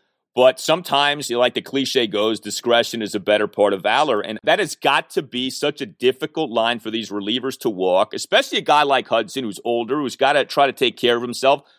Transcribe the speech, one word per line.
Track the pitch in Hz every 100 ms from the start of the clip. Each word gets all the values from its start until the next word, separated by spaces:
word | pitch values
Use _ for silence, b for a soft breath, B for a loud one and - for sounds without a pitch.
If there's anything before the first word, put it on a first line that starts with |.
| _ _ _
But | 123 127 -
sometimes, | - 170 - 143 143 147 135
you | 120
know, |
like | 123
the | 117
cliche | - 139 127 131 110
goes, | 104 110 107
"Discretion | 104 - 117 117 - 117
is | 104
a | 104
better | 107 104 101
part | - 101
of | 98
valor." | 101 127 147 104
And | - 107
that | 147 170
has | 156
got | - 139 151 -
to | 196
be | 139 123 135
such | - 147 -
a | 113
difficult | - 123 - 156 165 139
line | 117 113 120
for | 110
these | 113 98
relievers | 101 101 123 131 -
to | 120
walk, | 92 92 92 107
especially | - - 226 269 226
a |
guy | 156 147
like | 143 131 -
Hudson, | 117 107 135
who's | 113 87
older, | 117 120 117 147
who's | 127 -
gotta | 135 147
try | - 147 139
to |
take | - 123 -
care | 120 120
of |
himself, | 123 117 131 143 _